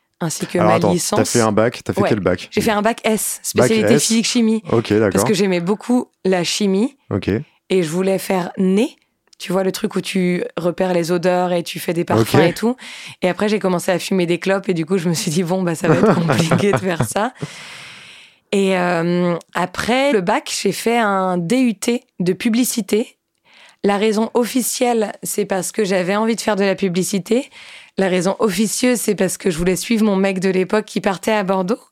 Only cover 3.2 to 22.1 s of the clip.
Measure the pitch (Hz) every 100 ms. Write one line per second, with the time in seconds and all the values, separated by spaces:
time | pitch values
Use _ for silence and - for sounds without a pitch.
3.2 | - - - - 123 220 - 143 - 226
4.2 | - 247 220 220 - 117 - 110 104 190
5.2 | 208 185 202 180 170 208 - 247 - _
6.2 | 190 180 160 - 202 190 254 - _ 101
7.2 | - 110 151 _ - 185 160 175 190 190
8.2 | - 190 175 - 185 190 302 - _ _
9.2 | _ _ - 185 190 185 208 190 - 190
10.2 | 180 180 - - 170 165 185 175 165 180
11.2 | 180 180 180 175 170 160 - 170 165 110
12.2 | 110 135 170 - 220 254 - - - -
13.2 | 180 175 208 208 190 175 - 175 - 190
14.2 | 170 170 185 196 190 170 156 190 170 156
15.2 | 180 156 170 190 175 156 170 170 214 175
16.2 | 165 117 165 - 202 127 190 165 117 196
17.2 | 233 - 151 - - - - - - -
18.2 | - _ _ 202 190 185 180 170 170 175
19.2 | 180 170 - - 180 - - 262 277 220
20.2 | 180 254 - - 202 - 226 233 208 190
21.2 | 185 180 165 254 247 202 - 240 -